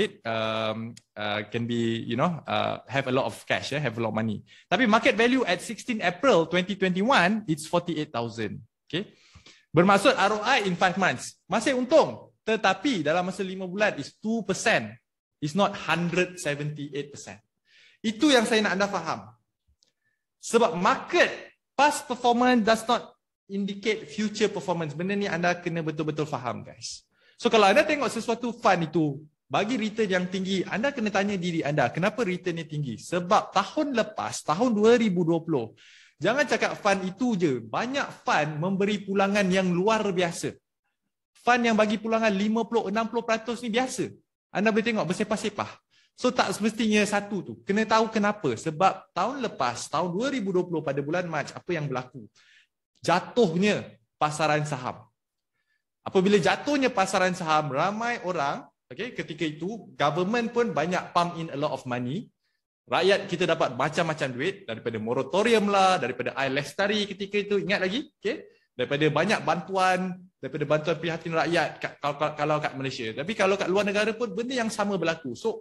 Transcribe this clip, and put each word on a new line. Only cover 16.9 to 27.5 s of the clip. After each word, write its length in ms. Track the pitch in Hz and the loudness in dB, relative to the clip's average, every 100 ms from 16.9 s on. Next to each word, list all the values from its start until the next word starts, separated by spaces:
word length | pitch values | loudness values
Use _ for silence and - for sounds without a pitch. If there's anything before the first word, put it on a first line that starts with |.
| 147 143 - | -8 -10 -14
percent. 240 | - 98 _ _ _ _ _ _ | -16 -18 _ _ _ _ _ _
Itu 320 | 220 220 302 254 | -6 2 6 6
yang 80 | |
saya 160 | 220 220 | 6 2
nak 160 | 208 185 | 2 2
anda 160 | 202 | 0
faham. 280 | 196 165 117 98 - _ _ _ _ _ _ _ _ _ _ | -2 -4 -6 -8 -20 _ _ _ _ _ _ _ _ _ _
Sebab 320 | - 226 226 165 | -2 2 2 2
market 560 | 208 - - 349 240 - - _ _ - | 0 0 0 2 2 0 -14 _ _ 2
past 240 | 294 285 - | 2 2 -4
performance 480 | 240 240 240 247 247 | 0 2 4 4 4
does 240 | 208 220 | 4 2
not 320 | 220 226 - - _ _ - | 2 -2 -4 -16 _ _ -10
indicate 560 | 196 202 196 226 214 - | -6 -6 -4 -4 -4 -6
future 400 | - 214 208 208 | -4 -4 0 0
performance. 400 | 190 170 170 160 | 0 -4 -2 -4
Benda 240 | 143 180 202 | -4 -4 -2
ni 160 | 196 | -2
anda 240 | 160 175 175 | 0 0 0
kena 240 | 175 165 | -2 -4
betul-betul 480 | 156 156 156 151 147 | -4 -4 -4 -2 -4
faham, 320 | 127 120 104 | -4 -4 -8
guys. 480 | - - - - _ _ _ - | -10 -14 -14 -16 _ _ _ -4
So 80 | |
kalau 240 | 240 | 2